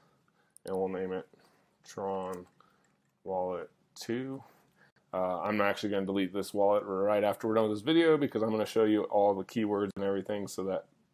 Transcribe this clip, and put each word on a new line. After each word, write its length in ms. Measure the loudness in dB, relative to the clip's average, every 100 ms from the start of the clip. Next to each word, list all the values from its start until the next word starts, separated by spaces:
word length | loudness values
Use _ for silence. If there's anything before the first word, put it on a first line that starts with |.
| _ _ _ _ _ _
and 100 | -8
we'll 140 | -4 -2
name 240 | -4 -4
it 160 | -6 -10 _ _ _ _ _
Tron 640 | -16 -8 -6 -4 -6 -10 -14 _ _ _ _ _ _ _
Wallet 460 | -8 -4 -4 -6 -10 _ _
two. 480 | -12 -6 -6 -6 -10 -14 _ _ _ _ _ _
Uh, 300 | -2 -2 -2
I'm 180 | 0 2
actually 300 | 2 0 -2
gonna 160 | -2 0
delete 260 | 0 -2
this 220 | -4 -4
wallet 300 | 0 2 2 0
right 360 | 0 2 4
after 240 | 2 0 0
we're 80 |
done 140 | 2 2
with 80 | 0
this 80 |
video 320 | 2 4 6 4
because 260 | 2 0
I'm 80 | 0
gonna 140 | 0
show 200 | 0 4
you 180 | 4 4
all 300 | 4 4 4
the 100 | 2
keywords 460 | -2 -2 0 0 -2
and 120 | -2 -2
everything 420 | -2 -4 -6 -6
so 160 | -6
that, 220 | -4 -4 -6 _ _